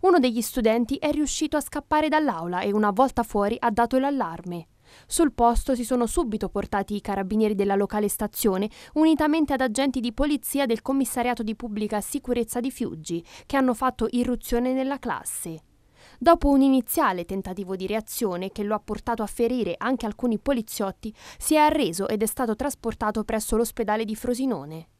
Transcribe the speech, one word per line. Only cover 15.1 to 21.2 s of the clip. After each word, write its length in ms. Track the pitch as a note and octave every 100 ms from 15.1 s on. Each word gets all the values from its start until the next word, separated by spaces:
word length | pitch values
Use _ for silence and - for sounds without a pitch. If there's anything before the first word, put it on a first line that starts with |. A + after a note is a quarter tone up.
| C#3+ - - F3+ E3 _ _ _ _ - -
Dopo 300 | A#3+ E4+ C#4+
un 120 | C#4
iniziale 640 | C4+ C4 - - C#4 F#3 F3
tentativo 500 | G3 F#3+ F#3 F#3 F#3+
di 120 | F#3
reazione 640 | G#3 A3 - A3 F3 F#3+
che 120 | F#3+
lo 120 | G3+ G#3
ha 40 |
portato 440 | - G#3 - A3+
a 40 | G#3
ferire 480 | - A#3 B3+ G3+ -
anche 280 | A3+ C4 A3
alcuni 320 | G#3 B3 G#3+
poliziotti, 760 | - C4+ A3 - G3 - A3 -